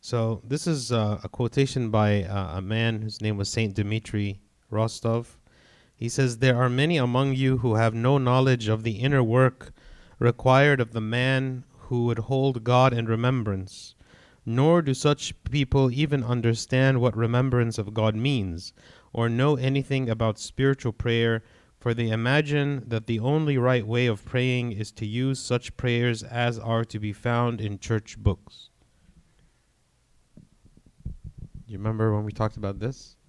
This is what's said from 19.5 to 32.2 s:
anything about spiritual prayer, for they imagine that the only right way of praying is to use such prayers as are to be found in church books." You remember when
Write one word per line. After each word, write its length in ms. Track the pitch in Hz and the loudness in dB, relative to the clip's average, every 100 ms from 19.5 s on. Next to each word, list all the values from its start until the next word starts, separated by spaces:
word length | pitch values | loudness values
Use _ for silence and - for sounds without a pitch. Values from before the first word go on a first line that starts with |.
| 143 | 2
anything 520 | 131 139 131 135 127 | 0 -2 -2 -2 -2
about 300 | 110 110 104 | 0 -2 -2
spiritual 560 | - - 135 135 127 | -10 0 0 0 -4
prayer, 480 | - 123 117 117 113 - _ _ _ | -4 -2 0 2 0 -6 _ _ _
for 140 | 123 | -4
they 140 | 117 113 | -2 0
imagine 720 | 110 117 143 151 147 143 139 123 | 0 2 0 2 0 0 -4 -4
that 180 | 113 110 | -6 -2
the 140 | 113 | -2
only 360 | 120 151 156 135 | 0 0 0 0
right 300 | 123 127 104 | 2 0 0
way 200 | 120 123 | 0 0
of 180 | 104 | -2
praying 480 | - 127 127 123 120 | -4 -2 0 0 -2
is 180 | 104 107 | -6 -10
to 160 | - 107 | -8 -6
use 320 | 113 131 135 | -2 -2 -4
such 380 | - 123 - - | -2 -4 -4 -6
prayers 480 | 123 120 123 113 | -2 0 0 -2
as 340 | 104 117 120 113 | -6 -2 -2 -2
are 260 | 113 113 | -2 -2
to 140 | 113 107 | -2 -6
be 140 | 107 | -6
found 480 | 101 123 117 120 117 | -4 -2 0 0 -2
in 180 | 110 101 | -6 -8
church 400 | - 110 - - | -2 -4 -4 -2
books." 520 | 104 90 - - - _ _ _ _ - _ _ _ _ _ _ _ _ _ _ _ - - _ _ _ _ _ - - - - - - - | 0 0 -8 -20 -20 _ _ _ _ -20 _ _ _ _ _ _ _ _ _ _ _ -20 -20 _ _ _ _ _ -14 -12 -16 -18 -18 -18 -14
You 100 | 101 | -6
remember 340 | 107 110 110 | -4 0 2
when 120 | 104 | 0